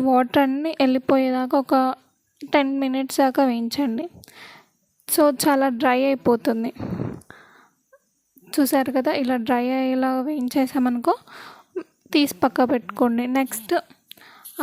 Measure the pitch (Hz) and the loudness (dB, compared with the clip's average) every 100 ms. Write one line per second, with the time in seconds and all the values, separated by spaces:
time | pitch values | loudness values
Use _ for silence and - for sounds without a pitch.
0 | 262 254 254 294 269 269 320 320 269 254 | 4 2 4 2 2 0 -4 0 2 2
1 | - 269 262 254 254 277 262 269 262 - | 2 2 2 0 0 -2 2 2 2 -2
2 | _ _ _ - 285 294 269 277 269 262 | _ _ _ -20 -2 0 0 0 -2 -2
3 | 269 - 269 254 269 233 233 - 277 226 | -4 0 0 2 0 0 -4 -2 -2 -2
4 | 349 - - - - - _ _ _ _ | -8 -14 -20 -20 -20 -20 _ _ _ _
5 | - - 294 269 311 277 269 233 269 247 | -4 2 4 4 2 2 2 0 0 2
6 | 269 269 - 233 277 226 233 - - - | 2 0 2 2 0 -2 -4 -6 -8 -6
7 | - - - - - _ _ _ _ _ | -6 -8 -18 -20 -20 _ _ _ _ _
8 | _ _ _ - - - 269 277 262 262 | _ _ _ -20 -8 -2 0 2 0 -2
9 | 262 294 247 254 226 240 247 262 262 262 | -2 -2 -2 -2 0 -2 0 -2 0 0
10 | 262 262 254 302 247 277 262 269 247 240 | 0 -2 -4 -4 -2 -2 0 0 0 0
11 | 285 453 - - - - _ 370 - _ | -2 -2 -4 -20 -20 -20 _ -14 -14 _
12 | - 311 285 - 269 - 247 247 - 208 | -2 0 0 0 -2 2 0 0 -4 -2
13 | 247 233 247 262 262 - - 349 - _ | 0 0 -2 -2 -2 -6 -4 -4 -4 _
14 | _ - - - - - | _ -20 -20 -20 -20 -6